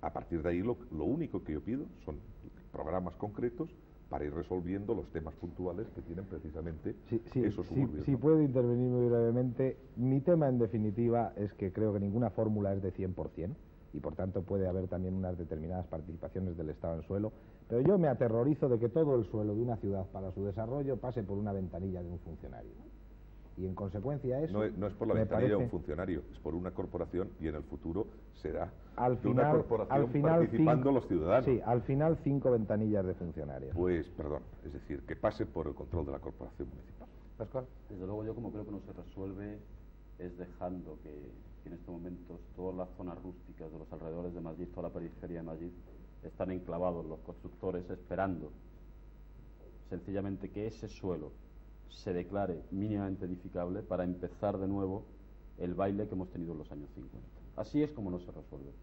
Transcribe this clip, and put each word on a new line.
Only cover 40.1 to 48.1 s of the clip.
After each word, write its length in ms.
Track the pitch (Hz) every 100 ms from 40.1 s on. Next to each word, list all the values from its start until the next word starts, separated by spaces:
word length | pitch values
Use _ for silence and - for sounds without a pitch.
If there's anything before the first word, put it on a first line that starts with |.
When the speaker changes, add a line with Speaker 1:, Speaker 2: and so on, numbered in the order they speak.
| -
Speaker 4:
es 180 | 90 87
dejando 600 | 87 - 90 92 80 78
que, 280 | 80 73 69 55 - -
que 60 | 80
en 60 | 82
estos 180 | 87
momentos 440 | 85 90 87 - 87 - -
todas 200 | 92 92
las 140 | 90 -
zonas 180 | 92 82
rústicas 500 | 90 87 - - 80
de 60 | 80
los 120 | 80
alrededores 440 | 82 80 82 87
de 60 | 87
Madrid, 240 | 82 80 87
toda 200 | - 87
la 40 |
periferia 460 | 90 82 - 87 85
de 60 |
Madrid, 260 | 82 80 85 87 - - - -
están 280 | 82 - 92
enclavados 560 | 92 87 85 90 85 78
los 140 | 80
constructores 680 | - 85 87 - 95 90 90
esperando 600 | 92 -